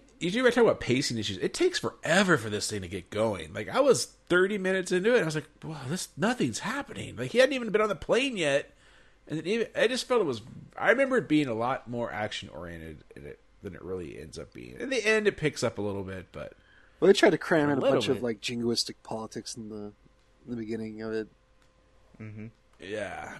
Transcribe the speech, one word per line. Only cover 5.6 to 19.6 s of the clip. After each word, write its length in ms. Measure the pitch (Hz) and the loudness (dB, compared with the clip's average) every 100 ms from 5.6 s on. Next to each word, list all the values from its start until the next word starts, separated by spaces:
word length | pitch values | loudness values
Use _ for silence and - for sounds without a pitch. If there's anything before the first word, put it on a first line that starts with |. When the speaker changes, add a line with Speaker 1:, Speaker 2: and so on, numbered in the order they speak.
Speaker 1:
"Wow, 180 | 147 156 127 | -14 -10 -6
this, 200 | 180 - - | -6 -8 -2
nothing's 420 | 190 247 151 104 | 0 0 -2 -2
happening." 560 | 185 269 - - 98 92 | -6 -6 -8 -10 -12 -8
Like, 140 | 127 | -2
he 60 | 226 | 4
hadn't 160 | 262 | 4
even 160 | 269 233 | 4 0
been 120 | 196 | 0
on 80 | 214 | 0
the 60 | 185 | -2
plane 420 | - 202 269 220 | 0 2 2 0
yet, 340 | 151 139 - _ _ - - _ - | 0 0 0 _ _ -20 -20 _ -10
and 100 | 156 | -6
it 80 | 160 | -2
even, 220 | 226 214 - | -2 -2 0
I 120 | 208 | 2
just 200 | 247 - | 0 0
felt 140 | 247 | 2
it 40 | 175 | 2
was. 160 | 117 - - - - | -2 -8 -18 -16 0
I 120 | 160 | 4
remember 280 | 226 269 254 | 4 4 2
it 100 | 147 | 2
being 180 | 151 143 | 2 2
a 60 | |
lot 360 | 110 120 135 - | 0 0 -2 -4
more 220 | 120 117 | -4 -4
action 380 | 78 107 - 92 | -2 -4 -6 -10
oriented 540 | 73 87 85 80 78 - - | -12 -10 -10 -12 -14 -18 -18
in 100 | 71 | -16
it 140 | - _ _ | -16 _ _
than 140 | 101 85 | -12 -10
it 60 | |
really 380 | 87 92 82 53 | -8 -6 -8 -12
ends 180 | 78 78 | -12 -12
up 120 | 69 | -14
being. 240 | - 60 62 | -14 -16 -10
In 100 | 269 | -2
the 160 | 262 208 | 0 4
end, 200 | 220 208 | 4 2
it 100 | - | 2
picks 260 | 151 - | -2 0
up 140 | 120 - | -2 -2
a 40 | |
little 220 | 101 98 | -4 -4
bit, 240 | 95 95 87 | -6 -10 -12
but 200 | - 69 - _ - - _ | -12 -12 -14 _ -20 -20 _
Speaker 2:
Well, 80 | 175 | 6
they 60 | |
tried 160 | 196 277 | 8 6
to 60 | 156 | 4
cram 320 | - 170 147 | 2 2 4
Speaker 3:
A 40 | |
Speaker 2:
in 40 | 139 | 2
a 40 | |
Speaker 3:
little 140 | 233 269 | 4 4
Speaker 2:
bunch 100 | 117 | 2
of, 60 | 120 | 0
Speaker 3:
bit. 80 | |
Speaker 2:
like, 180 | 120 110 | -2 -4
jingoistic 540 | - 120 117 117 - - | -4 -2 0 0 -2 -8
politics 520 | - 113 110 - - | -10 -8 -8 -10 -12
in 140 | - | -12